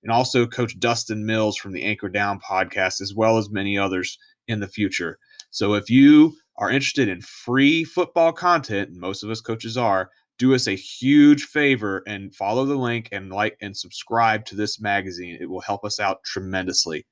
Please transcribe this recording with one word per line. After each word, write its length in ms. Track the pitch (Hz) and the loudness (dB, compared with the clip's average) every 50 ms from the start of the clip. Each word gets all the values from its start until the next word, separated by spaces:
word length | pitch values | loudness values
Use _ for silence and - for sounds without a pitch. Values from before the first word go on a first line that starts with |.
and 100 | _ 107 | _ 2
also 340 | 113 120 131 - - 127 120 | 2 2 2 4 2 2 2
Coach 320 | 117 - - 120 107 - - | 2 0 -4 -4 -4 -2 -2
Dustin 460 | - 117 117 113 - - 110 107 104 | 0 0 0 -2 -4 -6 -6 -6 -2
Mills 320 | 110 110 110 110 107 107 | -2 0 0 0 0 -2
from 160 | - - 101 | -4 -10 -10
the 100 | 95 80 - | -10 -6 -4
Anchor 260 | 104 104 - - 95 | -4 -4 -4 -6 -6
Down 280 | 90 101 101 101 101 - | -2 -2 -2 -2 -2 -6
Podcast, 640 | - - 98 92 95 90 - 101 92 92 - - | -6 -4 -2 -2 -2 -2 -2 -2 -2 -2 -2 -6
as 140 | 98 98 98 | -10 -8 -2
well 240 | 110 110 110 113 113 | 2 2 4 4 2
as 100 | 107 101 | 0 -2
many 300 | 107 98 98 101 101 98 | -4 -4 -2 -2 -2 -2
others 400 | 98 95 92 90 90 - - _ _ _ _ _ _ | -2 -2 -2 -4 -4 -6 -10 _ _ _ _ _ _
in 140 | - 113 104 | -6 -6 -6
the 80 | 101 95 | -6 -8
future. 500 | - - 107 92 - - 87 80 80 _ _ _ _ - - _ | -4 -4 -4 -2 -2 -4 -6 -8 -10 _ _ _ _ -20 -20 _
So 220 | - - 104 101 | -6 -2 0 0
if 160 | 104 101 101 - | 0 0 0 4
you 460 | 117 131 139 143 151 151 156 160 156 _ _ _ _ - | 6 8 8 10 10 10 8 6 4 _ _ _ _ -4
are 100 | 107 92 | -2 0
interested 400 | 120 139 139 - - 143 127 101 | 0 0 -2 -2 0 0 0 0
in 140 | 92 87 | -2 -6
free 600 | 95 - - - - 120 123 131 139 143 160 165 | -12 -20 -20 -14 -6 -2 2 4 4 4 4 2
football 480 | 165 - - 180 175 - _ 175 165 165 | -2 -2 -2 -2 -2 0 _ 2 2 2
content, 600 | 160 - 180 180 175 160 127 - 107 98 101 - | 2 -2 -4 -2 -2 -2 -2 -4 -4 -4 -4 -6
and 100 | 87 90 | -12 -10
most 240 | 90 92 98 - - | -8 -8 -8 -8 -8
of 60 | 107 | -8
us 100 | 113 110 | -8 -8
coaches 380 | _ - 113 113 - 113 113 127 | _ -8 -8 -8 -8 -8 -4 -2
are, 320 | 120 107 98 95 92 _ _ _ _ _ _ | 0 2 0 0 -2 _ _ _ _ _ _
do 180 | - 123 131 135 | 0 2 4 4
us 120 | 123 - | 4 2
a 60 | 113 | -2
huge 720 | 98 95 - - - - 123 135 143 147 147 147 147 143 - | -4 -6 -8 -16 -14 -4 0 4 6 8 8 8 6 6 2
favor 580 | - - 151 147 139 135 113 107 101 95 92 - | -4 -2 0 2 2 2 0 -2 -4 -4 -6 -6
and 280 | 104 104 98 98 92 _ | -8 -10 -10 -10 -14 _
follow 320 | - 98 101 110 127 135 | -6 -4 -2 0 0 -2
the 100 | 139 143 | -2 -2
link 320 | 135 127 120 117 117 113 - | -2 -2 -2 -4 -4 -6 -8
and 220 | 101 101 98 95 | -12 -12 -10 -8
like 240 | 92 101 107 107 - _ | -4 -2 -2 -2 -4 _
and 120 | 101 101 101 | -14 -12 -12
subscribe 720 | - - 87 - - - _ 113 117 117 113 110 107 107 | -12 -14 -14 -14 -16 -10 _ 0 2 2 2 2 0 -6
to 100 | - 98 | -10 -6
this 280 | 101 107 101 - - | -6 -4 -4 -6 -6
magazine. 560 | 107 104 101 101 95 95 87 87 90 87 85 - | -4 -2 -2 -2 -2 -6 -12 -12 -14 -14 -12 -12
It 80 | 87 82 | -12 -10
will 140 | 92 90 | -10 -10
help 200 | - - 101 101 - | -6 -6 -8 -6 -6
us 120 | 104 - - | -8 -6 -4
out 240 | 104 98 95 - _ | -4 -4 -4 -4 _
tremendously. 840 | - - 98 95 92 95 95 90 92 - - - 85 80 67 - _ | -10 -10 -8 -8 -4 -4 -4 -4 -2 -4 -4 -4 -4 -6 -10 -10 _